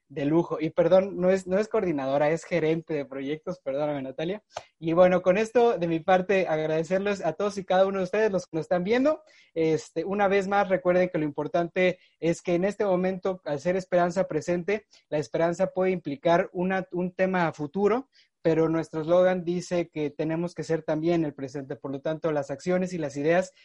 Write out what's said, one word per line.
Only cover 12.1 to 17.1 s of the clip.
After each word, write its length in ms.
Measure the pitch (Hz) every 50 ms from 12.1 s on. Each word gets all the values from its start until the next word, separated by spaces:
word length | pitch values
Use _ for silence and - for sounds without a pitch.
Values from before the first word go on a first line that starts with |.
| _ _
es 220 | 151 165 165 -
que 140 | - 185 175
en 100 | 170 185
este 200 | 202 202 - 214
momento, 540 | 196 185 180 185 185 190 180 - 196 185 - -
al 140 | 151 147 139
ser 160 | 147 180 180
esperanza 520 | 190 185 - 185 175 175 180 165 190 180 185
presente, 600 | 160 151 143 175 175 180 170 190 202 220 - _ _ _ _ _
la 100 | 151 151
esperanza 480 | 151 - - 156 165 170 170 180 190 185
puede 240 | - 185 185 185
implicar 580 | 190 175 - 151 135 127 - 135 135 139 - - -
una, 340 | 175 180 185 190 190 185 -
un 200 | - 175 180 180